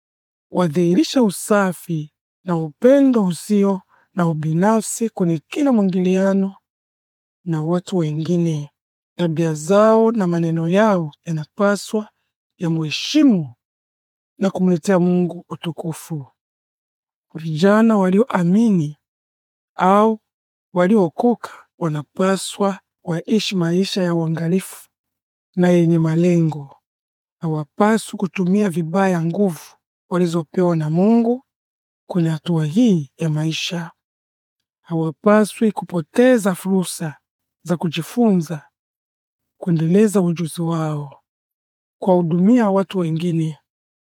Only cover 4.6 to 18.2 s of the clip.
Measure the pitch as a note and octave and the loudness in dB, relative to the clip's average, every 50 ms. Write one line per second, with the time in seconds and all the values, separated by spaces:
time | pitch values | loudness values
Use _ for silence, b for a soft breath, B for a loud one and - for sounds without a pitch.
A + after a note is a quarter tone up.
4.6 | F#3 G#3 A3 A3 G#3 - - - A3+ A3+ - - F#3+ E3+ E3 D#3 - _ - - | 2 2 2 0 -2 -4 -6 -6 -6 -6 -4 -2 -2 -2 -2 -2 -6 _ -6 -2
5.6 | D4 C#4 B3+ A3 G3+ F#3+ F3 F#3+ F3+ F3+ F#3 F#3+ F#3+ G3 G3 G3 F#3+ G3 G3 - | 0 2 2 2 2 0 0 0 0 0 0 2 2 2 2 0 0 -2 -6 -12
6.6 | _ _ _ _ _ _ _ _ _ _ _ _ _ _ _ _ _ F3 D#3+ D#3 | _ _ _ _ _ _ _ _ _ _ _ _ _ _ _ _ _ -6 -4 -4
7.6 | D3+ D#3+ F3 F3+ - - - F3+ E3 D3+ D3+ D#3 D#3+ D3+ F3+ F3 E3+ E3 D#3+ D3+ | -2 -2 -2 -4 -4 -4 -4 -4 -2 -2 -4 -4 -4 -2 0 0 0 0 -2 -4
8.6 | D3 C#3+ _ _ _ _ _ _ _ _ _ - F3 E3+ D#3+ D3 E3+ E3 D#3 D3+ | -8 -10 _ _ _ _ _ _ _ _ _ -4 -4 -2 -2 -2 -2 -2 -4 -4
9.6 | D3+ D#3 G3 G3+ G#3+ A3 A3 A3 A3+ A3+ A3+ A#3 G3 F3 F3 E3+ E3 E3 E3 E3 | -4 0 2 4 4 4 4 4 4 2 2 0 -2 0 0 0 -2 -2 -2 -2
10.6 | E3 E3 F3 G3 A3 A3 G3+ F3+ E3 D3+ - _ _ - E3 D#3 D3+ - _ - | -2 0 2 2 2 2 2 0 -2 -6 -10 _ _ -8 -8 -6 -8 -10 _ -2
11.6 | G#3 G3+ G3+ F#3+ - - - A3 G#3+ - _ _ _ _ _ _ _ _ _ _ | 0 0 0 -2 -4 -6 -6 -6 -6 -8 _ _ _ _ _ _ _ _ _ _
12.6 | F#3+ E3 E3 D#3+ D#3+ D3+ C#3+ - - - - D4 D4+ C#4 A3+ F#3 D#3 C3 A#2 _ | -4 -4 -2 -2 -4 -6 -6 -8 -8 -2 2 4 4 4 4 2 0 -4 -10 _
13.6 | _ _ _ _ _ _ _ _ _ _ _ _ _ _ _ _ G3 F#3+ - - | _ _ _ _ _ _ _ _ _ _ _ _ _ _ _ _ -4 -4 -2 0
14.6 | F#3 F#3 F3+ D#3+ - - G3 F3+ F3 F3+ F3+ F3+ F3+ E3+ D#3 F3 - _ E3+ - | 0 0 0 0 0 0 2 2 2 2 2 2 0 -2 -4 -10 -14 _ -14 -10
15.6 | - F3 D3+ - - E3+ D#3 - - - E3 D3+ C3+ - _ _ _ _ _ _ | -10 -10 -10 -8 -8 -10 -10 -10 -12 -12 -10 -10 -12 -14 _ _ _ _ _ _
16.6 | _ _ _ _ _ _ _ _ _ _ _ _ _ _ _ E3 D#3+ E3 D#3 D3+ | _ _ _ _ _ _ _ _ _ _ _ _ _ _ _ -12 -10 -8 -2 2
17.6 | E3 G3 G#3 G#3+ A3+ A3+ A3 G#3 F#3+ F#3 F#3 G3 | 4 4 4 6 4 4 4 2 2 2 4 2